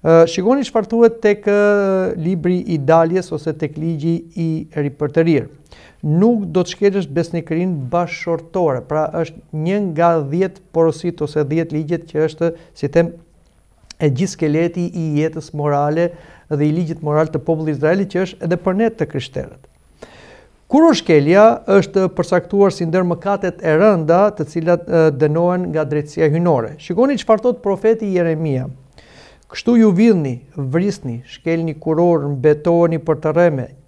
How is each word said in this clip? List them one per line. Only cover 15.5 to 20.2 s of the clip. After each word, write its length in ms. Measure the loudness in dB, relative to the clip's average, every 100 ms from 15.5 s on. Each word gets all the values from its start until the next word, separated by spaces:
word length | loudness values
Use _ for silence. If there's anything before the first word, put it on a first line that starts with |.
morale 580 | -6 -2 0 0 0 -2 -4 -20 -20 _
dhe 160 | -2
i 60 | 0
ligjit 320 | 0 -4 -6
moral 240 | -2 0 0
të 140 | -2
popullit 320 | -4 -2 -2
Izraelit, 380 | -2 0 0 -2
që 100 | -4
është 200 | -4 -6
edhe 120 | -4 -2
për 200 | -2 0
ne 140 | -2
të 160 | -2 -6
krishterët. 520 | -6 -8 -12 -12 -16 _ _ _ _ -20 -20